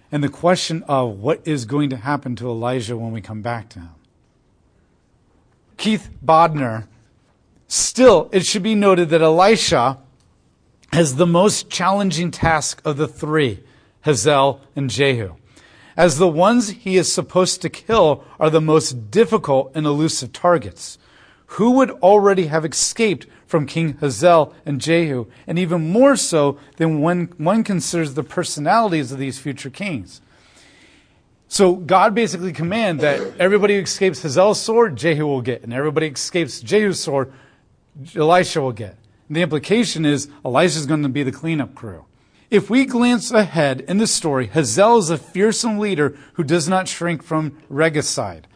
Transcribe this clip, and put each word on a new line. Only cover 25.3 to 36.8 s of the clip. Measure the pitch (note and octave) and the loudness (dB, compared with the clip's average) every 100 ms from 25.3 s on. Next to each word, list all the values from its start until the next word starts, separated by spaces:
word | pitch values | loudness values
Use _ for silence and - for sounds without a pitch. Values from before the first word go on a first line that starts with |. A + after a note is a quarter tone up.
| - - | -14 -8
and | E3+ | -4
even | F3+ F3 D#3+ | -2 -2 0
more | G#3 C4+ B3+ | 4 4 4
so | - D#3+ C#3+ C#3 - - | 0 0 0 -2 -10 -4
than | E3 D#3 | -2 0
when | D#3 F3 E3+ - | 0 -2 -4 -4
one | D#3 A3 | -2 0
considers | A3 F3+ - E3+ D3+ | 0 -4 -2 -4 -4
the | C3+ | -6
personalities | C#3 - E3 - D3 A3 A3 D#3+ C3 | -6 -6 -6 -4 0 2 2 -2 -4
of | C3+ | -8
these | C3+ B2+ | -8 -8
future | D3 B2+ C3+ | -10 -10 -12
kings?" | - G3+ C#3 F2 - _ _ _ _ _ _ _ _ _ _ _ _ _ | -10 -8 -8 -10 -20 _ _ _ _ _ _ _ _ _ _ _ _ _
So | - F#3 F#3 | 2 2 2
God | D#3+ F#3 G#3+ | 2 2 4
basically | G#3 G#3+ F3 F#3 | 2 -2 -4 -8
command | D3 E3 A3 G#3+ D3+ | -6 -4 -2 -2 0
that | D3 C#3 - - | 0 -2 -4 -2
everybody | F3+ G3+ G3+ G3+ | 2 2 2 2
who | |
escapes | F3 - F#3+ D3+ | -2 -2 -2 -2
Hazael's | D#3 C3+ G3+ G3 | -2 2 4 2
sword, | - A3+ A3+ A#2 | 0 2 2 0
Jehu | E3 D3+ D3+ | -2 0 -2
will | C3+ | -2
get, | B2 A#2 | -4 -6
and | A#2 | -6
everybody | B2 D3+ D3 D#3 | -4 -2 -2 -4
escapes | C3 - F3 D3 - | -6 -6 -4 -4 -8
Jehu's | A2+ G3+ | -2 0